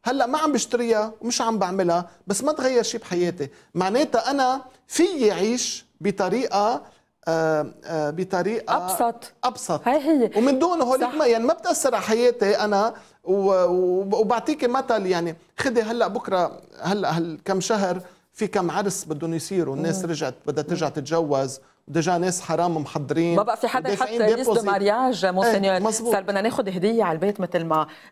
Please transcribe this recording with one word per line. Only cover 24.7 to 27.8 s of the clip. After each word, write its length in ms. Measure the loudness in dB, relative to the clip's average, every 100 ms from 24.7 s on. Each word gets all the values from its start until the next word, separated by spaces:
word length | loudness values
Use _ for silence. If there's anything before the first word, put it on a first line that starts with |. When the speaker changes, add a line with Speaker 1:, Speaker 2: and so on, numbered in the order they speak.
Speaker 2:
مارياج، 560 | 2 2 2 2 0 0
مونسينيور. 480 | 2 2 4 2
Speaker 1:
إيه، 60 | 2
مزبوط. 320 | 0 -2 0
Speaker 2:
صار 100 | -2
بدنا 180 | 0 -2
ناخد 280 | 0 -2 -2
هدية 360 | 0 0 2
على 120 | 0 0
البيت، 240 | -2 -2
مثل 240 | -2 -2
ما 220 | 0 -2